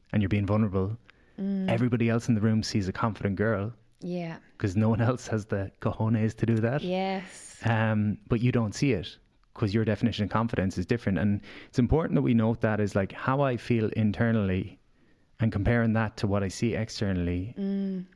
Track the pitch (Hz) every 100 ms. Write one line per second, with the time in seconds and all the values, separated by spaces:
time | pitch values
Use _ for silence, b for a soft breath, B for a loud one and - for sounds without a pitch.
0 | - 104 95 104 98 107 107 95 95 113
1 | - b b - 196 190 190 117 123 117
2 | 117 117 - 110 110 110 104 110 92 -
3 | 113 98 101 92 110 98 104 - _ -
4 | 175 180 165 160 - - 104 98 110 110
5 | 117 127 - 110 98 101 98 - 110 -
6 | 110 113 110 - 113 113 117 143 180 185
7 | 190 190 185 - - - 113 113 110 107
8 | 104 - - 117 123 123 107 - 143 95
9 | - - _ _ _ - 107 113 110 104
10 | 113 104 98 110 117 - 92 - 90 120
11 | 104 85 104 101 B B B - 117 147
12 | 175 165 131 113 110 117 110 104 101 101
13 | 95 - - 139 139 120 - 117 107 110
14 | 107 98 117 113 95 92 101 - _ b
15 | b b b - 113 98 98 120 113 110
16 | 107 - 101 101 95 - 117 85 113 -
17 | 101 90 87 90 107 - 196 196 196 190
18 | 180